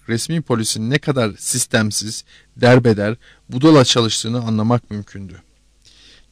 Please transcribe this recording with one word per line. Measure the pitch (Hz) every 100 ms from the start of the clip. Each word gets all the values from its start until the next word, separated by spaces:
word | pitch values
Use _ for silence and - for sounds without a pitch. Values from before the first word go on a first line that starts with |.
| -
resmi | 117 - 165
polisin | - 117 107 110 113
ne | 151
kadar | - 131 110 92
sistemsiz, | - 127 - 120 107 107 104 - - _ _ -
derbeder, | 120 127 120 104 104 117 _ _ -
budala | 123 156 151 123
çalıştığını | 123 113 - 113 120
anlamak | 113 110 107 120 -
mümkündü. | 104 101 101 98 90 _ _ _ _ _ _ _ _ _